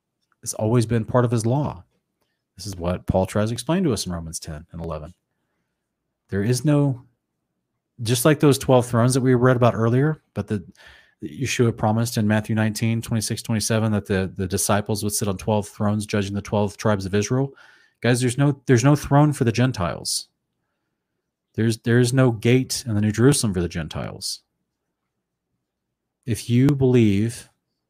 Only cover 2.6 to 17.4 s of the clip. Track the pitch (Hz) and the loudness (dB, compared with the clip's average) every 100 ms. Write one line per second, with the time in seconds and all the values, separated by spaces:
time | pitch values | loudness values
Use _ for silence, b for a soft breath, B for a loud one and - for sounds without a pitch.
2.6 | 98 90 85 90 - 95 92 104 107 117 | -14 -8 -6 -6 -2 0 0 -2 -4 -4
3.6 | - 170 180 107 - 85 82 80 - 76 | -4 -2 0 -2 -4 -8 -10 -12 -12 -16
4.6 | 76 85 85 78 80 - _ _ _ _ | -14 -12 -10 -10 -12 -20 _ _ _ _
5.6 | _ _ _ _ _ _ - 95 104 123 | _ _ _ _ _ _ -8 -4 -2 0
6.6 | 156 147 143 131 - _ _ _ _ _ | 2 2 2 -2 -10 _ _ _ _ _
7.6 | _ _ _ - 113 123 165 151 151 131 | _ _ _ -10 -2 2 2 4 4 2
8.6 | - 127 120 120 123 131 127 127 127 127 | 4 2 4 2 2 2 2 4 4 4
9.6 | 120 107 113 123 147 156 _ - 101 104 | 2 2 0 2 0 -2 _ -10 -6 -6
10.6 | 87 - B B B B - 107 127 - | -8 -20 B B B B -14 -8 -4 0
11.6 | 117 110 110 110 117 - 107 107 104 110 | 0 2 0 0 -2 0 0 0 0 0
12.6 | 110 107 113 113 - 117 - 113 - 110 | -2 0 -2 -2 -2 -4 -4 -6 -4 -4
13.6 | 101 110 110 104 - 98 95 - 95 98 | 0 0 0 -2 -2 -2 -2 -4 -4 -4
14.6 | - 101 104 104 104 - 101 92 - 107 | 0 0 0 -4 -4 -4 -4 -4 -2 -2
15.6 | 101 - 104 107 101 107 98 101 - 107 | -2 -4 -2 -2 -2 -4 -4 -6 -4 -2
16.6 | 104 - 110 104 95 101 104 127 | -2 -2 -2 0 0 -2 0 -2